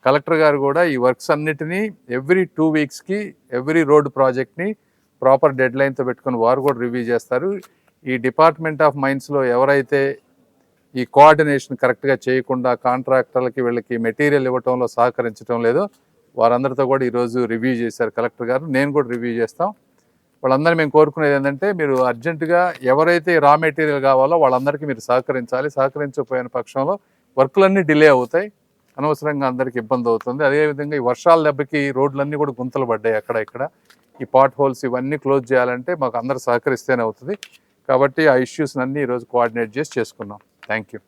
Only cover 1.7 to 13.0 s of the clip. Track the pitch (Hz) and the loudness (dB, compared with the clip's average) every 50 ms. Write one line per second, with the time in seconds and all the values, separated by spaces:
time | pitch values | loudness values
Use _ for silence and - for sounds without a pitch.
1.7 | 175 190 214 214 175 _ _ - 120 127 135 143 180 190 180 - _ - 156 160 | -4 -4 -4 -6 -8 _ _ -8 -8 -6 0 0 0 0 0 -2 _ -2 0 0
2.7 | 156 156 151 143 - - _ - 190 208 208 190 - _ _ _ 127 123 127 143 | 2 0 -2 -2 -6 -18 _ -8 -6 -6 -6 -10 -14 _ _ _ -8 -6 -4 0
3.7 | 160 165 156 139 147 151 147 143 - 131 135 131 123 127 131 _ _ - 175 208 | 0 0 2 4 4 4 4 2 0 0 0 0 2 -2 -6 _ _ -8 -6 -6
4.7 | 214 _ _ _ _ _ _ _ _ _ 131 131 135 135 - 151 135 131 131 127 | -6 _ _ _ _ _ _ _ _ _ 2 4 4 4 4 2 2 2 -2 0
5.7 | 120 135 139 139 131 - 135 127 123 _ _ 135 127 117 113 117 127 139 131 143 | 0 0 -2 -2 -2 -4 -4 -4 -4 _ _ -4 -2 0 2 2 2 2 0 -2
6.7 | 135 117 123 123 117 123 120 113 120 113 - _ 127 127 156 190 202 190 - - | -2 -2 -4 -4 -4 -6 -4 -2 -2 -4 -2 _ -4 -4 -2 -4 -6 -8 -10 -18
7.7 | _ _ _ _ _ _ _ 135 131 123 113 127 120 - 160 165 151 156 160 160 | _ _ _ _ _ _ _ -6 -6 -2 -2 -4 2 4 4 4 2 0 -6 -6
8.7 | 156 147 160 151 139 143 135 135 139 135 - - 143 139 131 123 120 123 131 135 | -2 2 0 0 2 0 -2 -2 -2 -4 -6 -4 -2 -2 0 0 2 2 2 2
9.7 | 143 139 135 - 143 139 139 139 135 - _ _ _ _ _ _ _ _ _ _ | 2 0 0 0 0 0 0 -2 -4 -8 _ _ _ _ _ _ _ _ _ _
10.7 | _ _ _ _ _ 127 123 - - 139 143 156 156 151 156 151 143 135 - - | _ _ _ _ _ -8 -8 0 6 8 10 10 10 6 4 0 0 -2 -4 -8
11.7 | 135 - - 127 120 _ - 135 135 123 - 127 127 131 123 - 135 127 123 127 | -6 -2 0 0 0 _ 0 -2 -2 -2 0 -2 -2 -2 -2 -4 -6 -2 0 -2
12.7 | 120 117 _ 127 123 131 | -2 0 _ -2 -2 -2